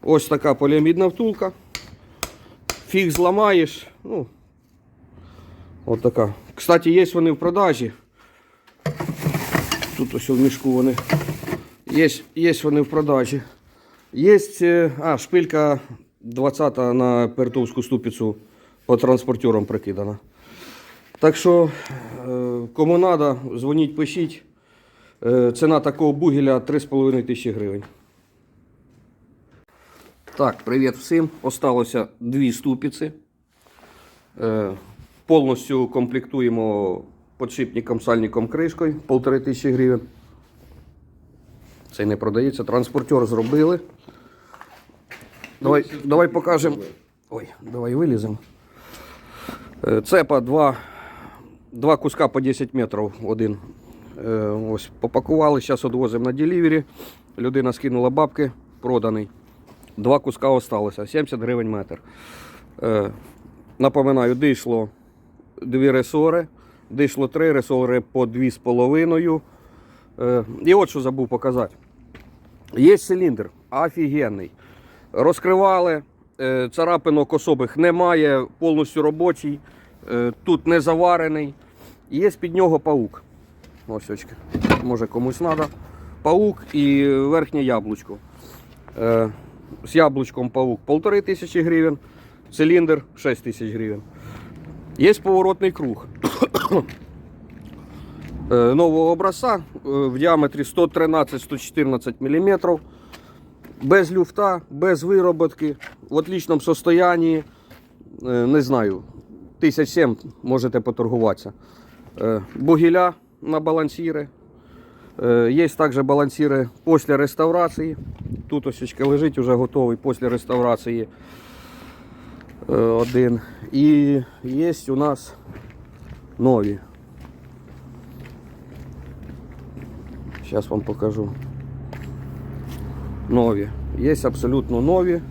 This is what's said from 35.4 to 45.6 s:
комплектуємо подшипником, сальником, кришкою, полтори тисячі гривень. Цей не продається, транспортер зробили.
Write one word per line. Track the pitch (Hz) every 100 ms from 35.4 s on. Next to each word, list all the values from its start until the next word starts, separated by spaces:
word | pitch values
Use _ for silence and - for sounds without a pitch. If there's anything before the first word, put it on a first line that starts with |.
| 135 127 - 131 123
комплектуємо | 131 123 127 127 139 123 117 110 104 98 92 - - _ _
подшипником, | 123 - 127 117 113 117
сальником, | 120 117 110 117 113
кришкою, | 151 165 165 160 151 -
полтори | 131 131 131
тисячі | 135 123 139
гривень. | 127 127 123 113 - - - _ _ - - - _ _ _ _ _ _ - - - -
Цей | - 104
не | 104
продається, | 107 104 135 131
транспортер | 117 123 117 - 127 143 113
зробили. | 113 113 147 156 175 - - - - - _ _ - - - _ _ _ - - - - -